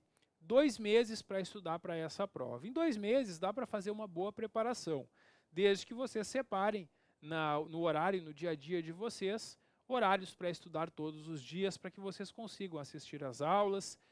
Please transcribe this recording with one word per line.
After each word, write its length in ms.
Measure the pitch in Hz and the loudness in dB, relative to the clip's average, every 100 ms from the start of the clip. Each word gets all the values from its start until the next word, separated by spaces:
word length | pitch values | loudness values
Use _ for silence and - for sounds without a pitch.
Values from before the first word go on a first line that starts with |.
| _ _ _ _ | _ _ _ _
dois 380 | 160 240 302 214 | 4 6 6 4
meses 420 | 208 220 226 220 | 4 6 4 -2
pra 200 | - 196 | -4 -4
estudar 380 | 180 208 170 170 | -4 -6 -4 -4
pra 180 | 185 165 | -2 -4
essa 300 | 160 - 170 | -4 -4 -4
prova. 400 | 147 123 120 180 | -4 -4 -6 -4
Em 60 | |
dois 240 | 285 330 214 | 2 2 2
meses 420 | 202 262 233 165 | 4 4 2 -2
dá 140 | 185 | -2
pra 140 | 214 233 | -2 -2
fazer 240 | 208 190 | -2 -2
uma 160 | 208 214 | -4 -4
boa 260 | 165 196 | -4 -4
preparação, 760 | 208 220 226 226 240 - 147 - _ _ _ _ | -4 -4 0 0 0 -2 -4 -4 _ _ _ _
desde 340 | 156 202 196 | 4 4 4
que 80 | - | 0
vocês 340 | 233 254 220 202 | -6 -4 -4 -2
separem 640 | 262 262 196 202 214 160 _ _ _ | -2 0 2 2 0 -4 _ _ _
na, 380 | 151 160 156 147 | -4 0 2 0
no 200 | 156 160 | 0 0
horário, 400 | 170 151 175 190 | 2 4 2 0
no 100 | 156 | -4
dia 180 | 147 170 | -6 -4
a 40 | |
dia 280 | 156 139 175 | -4 -2 -4
de 80 | 160 | -2
vocês, 680 | 165 226 - 190 220 - - _ _ - | -6 -6 -2 -2 -2 -6 -16 _ _ -2
horários 480 | 247 202 196 190 | 4 6 4 0
pra 140 | - 180 | -4 -4
estudar 420 | 170 180 156 165 | -4 -6 -4 -4
todos 380 | - 156 156 156 | -4 -6 -6 -8
os 140 | 156 | -8
dias, 340 | 123 165 196 180 | -6 -2 -2 -2
pra 140 | 190 | -10
que 100 | - | -10
vocês 300 | 196 180 196 | -10 -8 -10
consigam 460 | - 226 - 196 160 | -10 -12 -8 -8 -8
assistir 440 | 139 151 - 147 | -8 -12 -10 -8
às 200 | 139 117 | -6 0
aulas, 560 | 147 196 202 196 - - _ | 4 4 4 0 -4 -12 _